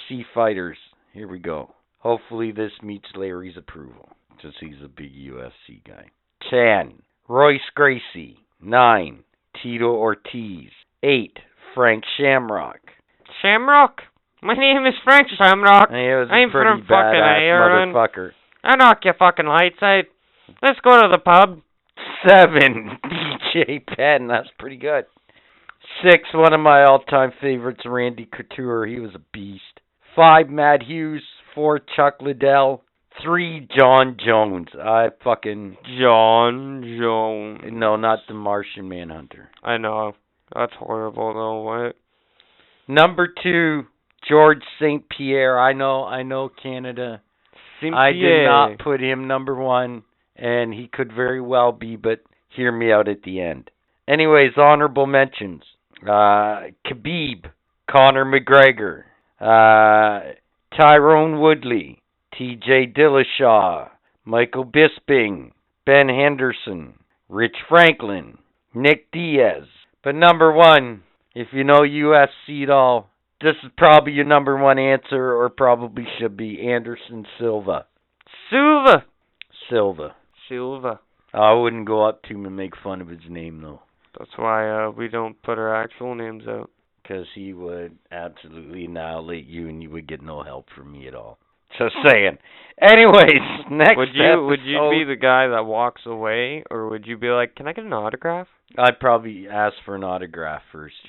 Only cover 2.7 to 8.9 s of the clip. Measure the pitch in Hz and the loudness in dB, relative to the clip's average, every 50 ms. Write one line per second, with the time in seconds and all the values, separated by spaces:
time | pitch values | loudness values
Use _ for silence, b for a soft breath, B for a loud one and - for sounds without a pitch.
2.7 | - - 110 104 104 101 - - - 98 95 95 90 90 92 92 87 87 80 - | -12 -16 -18 -18 -18 -18 -20 -20 -16 -12 -12 -12 -12 -14 -16 -18 -20 -20 -20 -20
3.7 | - 82 71 64 58 _ _ _ _ _ _ _ _ _ - 76 71 - 85 78 | -20 -20 -20 -20 -20 _ _ _ _ _ _ _ _ _ -20 -20 -20 -20 -20 -20
4.7 | 71 69 71 69 67 - 73 69 67 69 67 67 64 62 62 62 - _ _ _ | -20 -20 -20 -20 _ -20 -20 -20 -20 -20 -20 -20 -20 -20 -20 -20 -20 _ _ _
5.7 | 57 50 _ 50 50 - _ _ _ _ _ _ _ _ - - 127 123 120 113 | -20 _ _ -20 -20 -20 _ _ _ _ _ _ _ _ -12 -4 0 2 2 2
6.7 | 107 95 78 62 - _ _ _ _ _ _ - 120 131 143 147 139 135 - - | 2 0 -2 -6 -12 _ _ _ _ _ _ -6 0 2 2 2 2 0 -6 -12
7.7 | - - 147 135 131 117 - - - 87 78 - - _ _ _ _ _ 82 98 | -4 -2 0 0 0 -2 -8 -16 -18 -20 -20 -20 -20 _ _ _ _ _ -10 -2
8.7 | 117 127 123 120 | 2 4 4 4